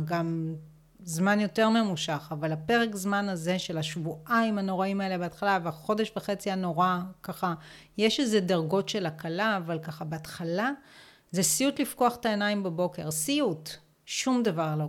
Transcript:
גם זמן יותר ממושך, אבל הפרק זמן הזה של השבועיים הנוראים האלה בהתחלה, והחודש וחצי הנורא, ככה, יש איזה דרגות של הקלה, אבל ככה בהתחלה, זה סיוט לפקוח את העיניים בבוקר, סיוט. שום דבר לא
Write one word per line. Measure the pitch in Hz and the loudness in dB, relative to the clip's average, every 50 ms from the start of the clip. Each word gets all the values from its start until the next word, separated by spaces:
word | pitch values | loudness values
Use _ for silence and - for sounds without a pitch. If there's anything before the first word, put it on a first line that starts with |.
| 151 | 0
גם | 156 175 170 165 165 165 165 160 160 160 156 - - - - _ _ _ - 185 | 0 0 0 0 0 -2 -2 -2 -4 -6 -8 -12 -16 -20 -20 _ _ _ -16 -12
זמן | 175 160 160 185 202 208 208 | -6 -2 2 4 4 4 4
יותר | 214 196 - 220 220 220 | 2 2 2 4 4 6
ממושך, | 220 233 226 202 180 156 - - 156 143 - - | 6 4 2 2 0 -2 -2 -2 -4 -4 -4 -6
אבל | 165 147 156 160 | -6 -4 -2 -2
הפרק | 156 156 156 - 233 233 233 226 208 | -2 -2 0 2 4 4 4 2 0
זמן | 196 185 202 202 202 202 202 | -2 -2 0 0 0 0 0
הזה | 190 165 160 170 185 185 | -2 -2 -2 0 -2 -2
של | 180 - 175 160 | -2 -4 -4 -2
השבועיים | 156 - - 180 156 165 - - - - 240 226 226 226 214 202 | -4 -4 -4 -4 -4 -4 -6 -6 -4 0 2 2 4 4 2 0
הנוראים | 196 190 190 185 190 196 196 196 | 0 0 0 0 0 0 0 0
האלה | 196 190 185 175 | 0 0 0 -2
בהתחלה, | 175 170 170 - 208 202 196 185 165 | -2 -4 -4 -2 0 2 2 2 2
והחודש | 170 156 156 - - 214 208 220 208 - | -2 -6 -4 -2 0 0 0 0 -2 -2
וחצי | 196 - - 202 190 - 202 | -4 -4 -4 -4 -4 -2 -2
הנורא, | 190 190 185 180 160 156 180 185 185 175 180 190 185 _ - | -2 0 0 0 2 2 2 2 2 0 -4 -6 -10 _ -10
ככה, | - 180 - - 180 165 156 - - - - - - _ - | -10 -6 -4 -2 -2 -2 -4 -8 -16 -20 -20 -20 -10 _ 2
יש | 208 220 220 - | 2 2 4 2
איזה | 285 233 214 214 | 2 4 4 4
דרגות | 185 175 190 170 160 151 190 196 - - | 4 4 2 2 2 2 2 0 0 0
של | - 214 170 | -2 -2 -2
הקלה, | 160 156 - - 165 165 180 208 220 214 190 | -4 -4 -6 -6 -4 -2 0 0 2 0 0
אבל | 170 165 170 160 | -2 -2 -4 -4
ככה | 160 170 151 - 170 | -6 -8 -10 -8 -8
בהתחלה, | 156 160 156 156 - - - 175 165 170 185 220 262 285 277 - - - - - - - _ _ _ | -6 -6 -8 -8 -10 -10 -6 -4 -2 -2 0 0 -2 -2 -4 -10 -18 -20 -20 -20 -20 -20 _ _ _
זה | - 277 - | -2 0 2
סיוט | - - - 262 285 277 - | 2 2 2 2 2 2 2
לפקוח | 277 - - - 254 240 233 | -2 -2 0 2 2 2 2
את | - - | 0 -2
העיניים | 233 214 202 202 208 208 202 196 | -2 0 0 0 0 0 0 -2
בבוקר, | 185 165 165 180 175 175 - 160 156 | -2 0 0 -2 -2 -2 -4 -6 -4
סיוט. | 156 - - - 277 294 294 226 165 156 - - - - - _ _ _ _ | -4 -2 0 0 2 2 2 2 0 -2 -6 -12 -16 -16 -18 _ _ _ _
שום | - - - - 262 254 247 233 | -8 -6 -2 0 2 2 2 2
דבר | 220 170 165 160 156 156 | 2 2 0 0 0 0
לא | 151 151 | 0 -2